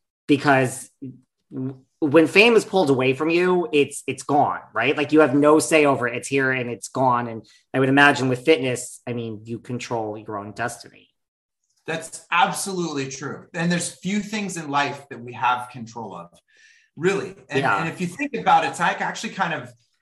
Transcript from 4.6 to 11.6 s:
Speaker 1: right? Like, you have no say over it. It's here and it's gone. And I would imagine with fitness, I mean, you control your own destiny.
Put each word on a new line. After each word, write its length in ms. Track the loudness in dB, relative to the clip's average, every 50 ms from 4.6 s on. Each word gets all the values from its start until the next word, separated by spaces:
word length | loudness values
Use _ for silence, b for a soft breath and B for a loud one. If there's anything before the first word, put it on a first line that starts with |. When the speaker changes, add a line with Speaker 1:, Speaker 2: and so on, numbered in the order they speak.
| -10 -8
Speaker 1:
right? 240 | -6 -2 0 0 0
Like, 140 | 0 -2 4
you 80 | 6 6
have 160 | 6 6 4
no 240 | 4 6 6 6 4
say 260 | 4 4 4 4 4
over 220 | 4 2 0 -2
it. 100 | -4 -4
It's 120 | -8 -6 -2
here 240 | -2 0 0 0
and 180 | -2 -2 -4 -6
it's 160 | -8 -10 -12
gone. 400 | -8 -4 0 0 2 2 0 -2
And 180 | -4 -8 -12 b b b b b b 0
I 60 | 0
would 80 | 2 4
imagine 400 | 6 6 6 6 6 4 0 0
with 160 | -2 0 2
fitness, 560 | 2 2 4 2 -2 -4 -6 -8 -12 -16 -14 _
I 100 | -8 -8
mean, 260 | -8 -8 -8 -10 -12 -12
you 120 | -12 -14 -12
control 580 | -10 -10 -10 -10 -8 -6 -6 -6 -6 -6 -8
your 220 | -10 -12 -10 -10 -10
own 140 | -10 -12
destiny. 560 | -8 -8 -8 -8 -8 -12 -18 -20 -20 -20 _ _ _ _ _ _ _ _ _ _ _ _